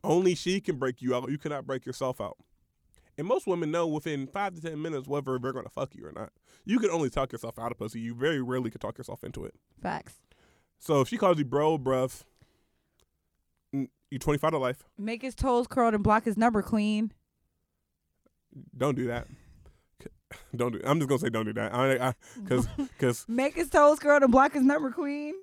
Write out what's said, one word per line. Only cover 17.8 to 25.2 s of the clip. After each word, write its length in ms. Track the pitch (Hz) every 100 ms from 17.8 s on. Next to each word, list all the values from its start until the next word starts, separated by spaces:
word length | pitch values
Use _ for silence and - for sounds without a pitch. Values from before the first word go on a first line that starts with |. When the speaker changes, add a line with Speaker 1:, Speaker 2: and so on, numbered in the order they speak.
| _ _ _ _ _ _ _ 143 - 131
Speaker 1:
Don't 200 | 156 139
do 100 | 123
that. 200 | 120 - - - - - _ _ _
<laughs> 540 | - _ _ - - 120
Don't 180 | 120
do, 80 | 113
I'm 160 | 131 156
just 80 | 135
gonna 120 | 135
say 100 | 147
don't 160 | 113 110
do 80 |
that. 200 | 107 110
I, 360 | 123 135 131 127
I, 40 | 127 - - 196
'cause, 180 | 123 - -
Speaker 2:
<laughs> 160 | 269 -
Speaker 1:
'cause 260 | 131 120 -
Speaker 2:
Make 280 | 233 277 311
his 140 | 330
toes 300 | 330 294 302
curled 240 | 294 294
and 80 | 269
block 220 | 247 285
his 100 | 285
number, 280 | 262 294 277
queen. 440 | 233 285 285